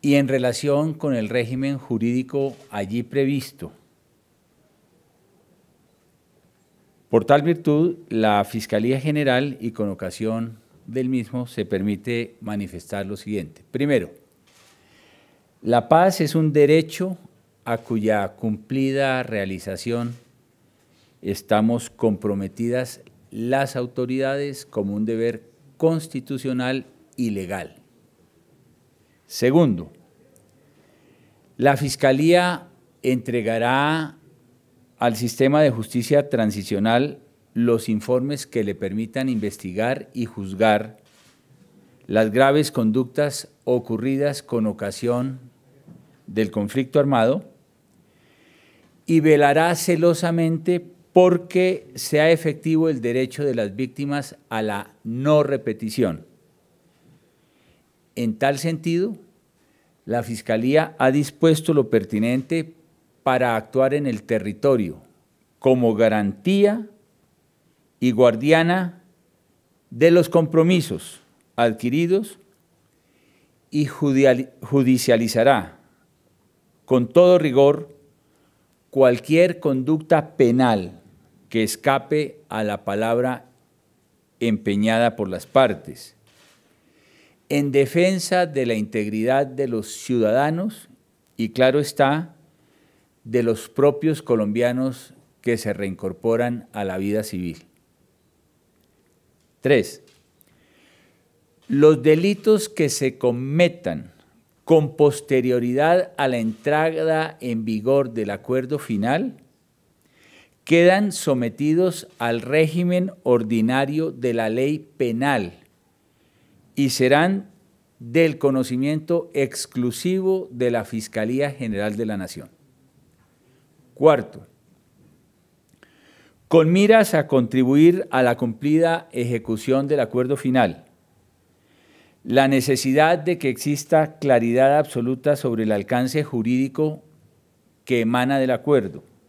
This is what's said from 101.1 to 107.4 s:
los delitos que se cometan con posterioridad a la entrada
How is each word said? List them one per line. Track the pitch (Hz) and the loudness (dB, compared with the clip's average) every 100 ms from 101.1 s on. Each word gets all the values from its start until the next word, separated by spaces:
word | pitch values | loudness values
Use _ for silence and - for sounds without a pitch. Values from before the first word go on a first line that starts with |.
| _ _ _ _ _ _ | _ _ _ _ _ _
los | 139 151 151 | 4 6 6
delitos | 135 156 190 202 - 214 214 | 4 4 2 0 2 2 0
que | - 151 | -2 -2
se | - 135 127 | 0 -4 0
cometan | 123 120 131 151 175 175 - 78 58 _ _ _ _ _ | -2 -2 -4 2 2 0 -8 -8 -12 _ _ _ _ _
con | - 160 151 - | 4 4 4 2
posterioridad | 147 143 - 131 123 123 120 127 151 180 180 - | 2 2 -2 0 2 0 0 0 2 2 0 -4
a | 135 | -2
la | 123 | -2
entrada | 113 107 143 151 160 160 160 156 160 156 | -4 -4 -2 0 0 -2 -2 -2 -4 -8